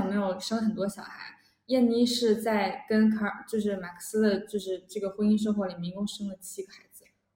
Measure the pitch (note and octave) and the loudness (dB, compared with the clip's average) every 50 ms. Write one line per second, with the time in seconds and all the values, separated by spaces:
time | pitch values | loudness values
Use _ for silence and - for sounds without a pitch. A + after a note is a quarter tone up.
0 | F#3+ F#3+ G3+ G#3 G3 F#3+ F3+ F#3 - - A3 A#3 A3 G#3+ F3 F3 F#3+ G3+ - - | 2 2 0 0 0 0 -2 -4 -4 -4 -2 0 0 0 0 0 -2 -4 -4 -8
1 | - - - - - - - _ _ _ _ _ _ - B3+ B3+ A#3+ A3+ A#3 A#3+ | -12 -14 -14 -16 -16 -18 -18 _ _ _ _ _ _ 0 2 4 4 6 6 4
2 | B3 A#3 - - A#3+ A3 G#3 G#3+ - A3+ G#3+ G3+ G3 F#3+ - - - - A3 G#3+ | 4 4 2 4 4 4 4 4 2 0 2 2 0 0 -2 -6 -2 0 4 4
3 | A3 G#3+ G#3+ G#3+ G#3 G3+ - - - - A3+ G#3+ G3+ G#3 G3 F#3 F3+ F3 F3+ - | 6 4 4 2 0 -4 -4 -6 -8 -6 -4 -2 0 -2 -2 -4 -6 -10 -12 -12
4 | - - - G#3+ A3 G#3 G3 F#3+ - - G#3 G3+ F#3+ F#3+ F#3 F3+ - - - G#3 | -8 -2 2 2 4 4 2 2 -2 -4 -6 -6 -4 -4 -6 -6 -8 -10 -8 -6
5 | G3 F#3+ F#3+ G#3 G#3 G#3+ G#3+ G#3 G#3+ G#3+ G#3 G#3 G3 F#3 F3 F3 E3+ F3 F3+ G3+ | -6 -4 -2 0 2 4 4 4 2 0 0 -2 -2 -4 -6 -6 -8 -8 -6 -6
6 | G#3 G#3 - - G3+ G3 F#3 - - - - G3 F#3+ - - - - _ - - | -6 -6 -6 -8 -8 -10 -10 -12 -14 -12 -12 -12 -12 -12 -16 -20 -20 _ -20 -20
7 | - _ _ _ _ _ _ | -20 _ _ _ _ _ _